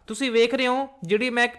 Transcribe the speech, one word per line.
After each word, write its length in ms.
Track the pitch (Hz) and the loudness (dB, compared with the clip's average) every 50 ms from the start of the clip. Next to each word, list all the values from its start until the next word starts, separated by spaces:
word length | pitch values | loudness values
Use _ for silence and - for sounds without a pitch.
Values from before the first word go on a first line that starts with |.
| _ - | _ -14
ਤੁਸੀਂ 240 | 220 - 269 254 | -6 -4 -4 0
ਵੇਖ 240 | 226 226 226 233 247 | 2 2 2 4 2
ਰਹੇ 120 | 262 254 247 | 0 0 0
ਹੋ, 200 | 254 262 277 247 - - - | 0 -2 -4 -6 -10 -12 -2
ਜਿਹੜੀ 260 | 165 208 214 247 254 | 0 0 0 0 0
ਮੈਂ 140 | 233 240 240 | 0 0 0
ਇੱਕ 140 | 240 247 | 0 -2